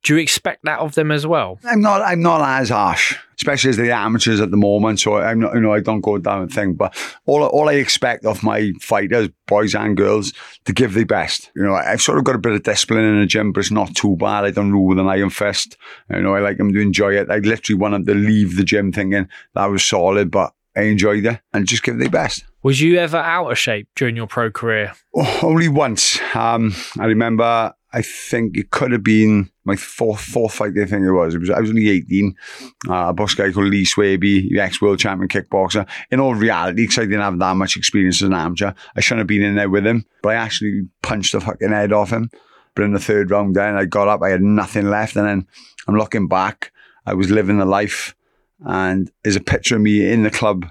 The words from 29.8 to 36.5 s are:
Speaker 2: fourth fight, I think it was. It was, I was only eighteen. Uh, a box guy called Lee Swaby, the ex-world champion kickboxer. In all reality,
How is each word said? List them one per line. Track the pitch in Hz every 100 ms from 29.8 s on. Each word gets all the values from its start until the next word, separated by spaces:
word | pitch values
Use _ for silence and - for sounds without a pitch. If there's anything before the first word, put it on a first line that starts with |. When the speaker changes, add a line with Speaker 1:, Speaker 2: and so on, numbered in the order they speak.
| - - 117 104
Speaker 2:
fourth | - 127 110
fight, | - 107 92
I | 98
think | 101
it | 95
was. | 92 82
It | 85
was, | 90
I | -
was | 110
only | 113 107
eighteen. | 95 82 95 101 92 - - - _ -
Uh, | 92 87
a |
box | 87 104
guy | - 98
called | 95 98
Lee | 101
Swaby, | 92 - 101 95 98 98 95
the | 95
ex-world | 95 - 104 98
champion | 107 95 95
kickboxer. | 101 92 101 95 107 95 - -
In | 127
all | 135 113
reality, | 113